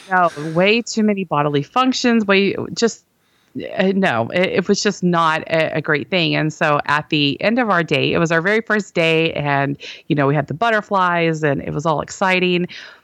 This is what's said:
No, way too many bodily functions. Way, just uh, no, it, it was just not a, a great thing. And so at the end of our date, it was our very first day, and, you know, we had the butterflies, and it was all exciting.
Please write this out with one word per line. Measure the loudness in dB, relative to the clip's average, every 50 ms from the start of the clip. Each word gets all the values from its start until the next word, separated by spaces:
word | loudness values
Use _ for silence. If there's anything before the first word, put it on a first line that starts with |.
| -8 0
No, | 2 2 2 2 0 -2 -8 -4 0
way | 2 2 2 2 0 0
too | -4 -2 0 0
many | 0 0 0 -2
bodily | -2 0 0 0 2 0 0 -2
functions. | -2 0 0 0 2 0 0 0 2 2 2 2
Way, | 4 2 4 4 2 0 -4 -6 -8 -4
just | -2 -2 -2 -2 -4 _ _ _ _ _ _ _ _ _ _ -12 -10 -10 -8 -4 -2
uh, | 0 0 2
no, | 2 0 2 2 0 -2 -2
it, | 0 0 0
it | 0 0 -2 0 0
was | 0 0 0
just | -4 -4 0 -2
not | 0 2 2 2 2 0 -2 -2
a, | -2 0 0 0 0 -2 -4
a |
great | -2 0 -2 -2 -2 -2
thing. | 0 0 0 0 0
And | 0 0 -2 -2
so | 0 0 2 2 0 0
at | 0 0 -2 0 -2
the | 0 0 2 0 0 0
end | 0 0 0 2
of | 2 2
our | 2 0 2
date, | 0 0 0 0 0 2
it | 2
was | 2 2 2
our | 0
very | 0 2 0 -2
first | 0 -2 -2 -2 -2 -4 -2
day, | 0 2 2 2 2 2 0 -2
and, | -4 -2 0 0 0 0 -2 -4 -6 -10 -18 -18 -16 -4 -4
you | 0
know, | 2 2
we | 2 2
had | 0 0
the | -2 -4
butterflies, | -2 0 0 0 0 -2 -2 0 0 2 2 2 0 0 0 0 0 0
and | 0 0 -2 -4
it | -6 -6
was | -2 0
all | 0 0 -2
exciting. | -2 -8 -6 -4 0 0 2 2 2 2 0 0 -2 -4 -6 -14 -18 -20 -20 -20